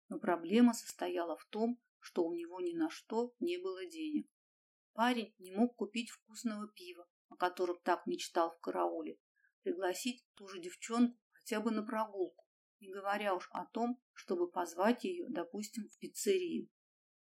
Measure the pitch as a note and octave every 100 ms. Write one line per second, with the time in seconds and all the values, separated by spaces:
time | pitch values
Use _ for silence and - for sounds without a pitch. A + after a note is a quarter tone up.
0 | _ G3 - E3+ E3+ A3 A#3+ A3+ - -
1 | F3+ F3 E3+ D#3 - G#3 A#3 A#3+ _ _
2 | - - E3 E3+ E3+ F3+ F3+ E3+ D#3 -
3 | - A3 A#3+ - F4 F4+ F4+ F#4 F#4 D#4+
4 | - - - _ _ _ _ _ _ -
5 | A#3+ A#3+ G#3 - F#3 F#3+ A#3+ - G3+ A3+
6 | A#3+ - _ A3 A3+ G#3 G#3 - F3+ E3+
7 | F3 _ _ E3+ F3+ F3+ F3 F3 - F3
8 | - F3 - F#3 E3+ - - F#3 F3 E3
9 | D#3 - _ _ _ _ G3 F3 F#3 -
10 | B3 B3 _ - G3 F#3+ F3 - - A#3
11 | A#3+ - _ _ - G#3+ A3+ G#3+ G#3+ A3
12 | G#3+ G3 E3+ - _ _ _ _ F#3+ G3
13 | G3 G#3 G#3 F3+ - - F3 A3 A#3+ B3
14 | _ - - F3+ F3 F3+ F3 E3+ G#3 A#3+
15 | F#3+ F3 - - F3 G3+ G#3+ - G#3 -
16 | F3 - G#3 F#3+ F3 D#3+ - _ _ _
17 | _ _